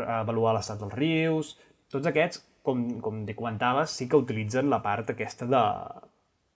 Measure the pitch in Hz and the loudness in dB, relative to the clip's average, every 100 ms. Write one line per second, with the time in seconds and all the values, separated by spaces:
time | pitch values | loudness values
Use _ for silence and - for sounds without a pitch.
0 | 117 113 107 113 113 110 - 104 101 104 | -2 -2 0 2 4 2 -2 -6 -6 -2
1 | 156 160 160 160 151 - _ _ _ 135 | 0 2 2 0 -4 -10 _ _ _ -4
2 | 160 151 170 - - _ - 127 120 107 | 0 2 2 -2 -16 _ -2 0 -2 -4
3 | 110 110 104 110 113 107 123 135 160 - | -6 -6 -6 -6 -6 0 2 2 0 -4
4 | 123 151 123 110 107 127 143 113 107 104 | 2 4 4 -2 0 0 2 2 2 -2
5 | 113 113 110 - 123 131 104 92 - - | -2 -6 -8 -6 2 4 4 0 -8 -14
6 | - _ _ _ _ | -20 _ _ _ _